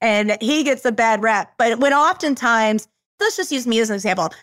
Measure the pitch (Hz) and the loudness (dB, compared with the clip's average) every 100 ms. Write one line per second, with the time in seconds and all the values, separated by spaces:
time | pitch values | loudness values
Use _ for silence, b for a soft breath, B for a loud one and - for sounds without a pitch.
0 | 226 208 214 214 220 302 285 247 247 220 | 0 0 0 -2 0 0 0 0 -2 0
1 | 226 214 220 202 - - 233 240 277 285 | 0 2 0 0 -2 -2 0 2 2 2
2 | 311 370 311 262 247 226 220 214 - _ | 2 0 -2 -2 0 2 2 0 -4 _
3 | _ - 427 - 370 269 240 226 220 202 | _ -4 -2 -2 -4 -4 -2 0 0 -2
4 | 202 185 160 B | -2 -2 -4 B